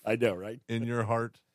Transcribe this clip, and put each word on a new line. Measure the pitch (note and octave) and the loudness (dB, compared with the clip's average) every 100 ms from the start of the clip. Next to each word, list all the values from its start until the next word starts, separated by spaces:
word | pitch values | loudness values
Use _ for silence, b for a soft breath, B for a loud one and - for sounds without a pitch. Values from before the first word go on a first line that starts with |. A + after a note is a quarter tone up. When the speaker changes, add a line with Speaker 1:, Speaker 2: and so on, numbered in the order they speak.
Speaker 1:
I | A2 A2+ | 0 2
know, | A#2 | 2
right? | F2+ G2+ A#2 - | 2 -6 -12 -4
Speaker 2:
in | A#2 A#2 | -2 0
your | A#2+ | 0
heart. | A2 A2+ A#2 - _ | 2 0 -2 -8 _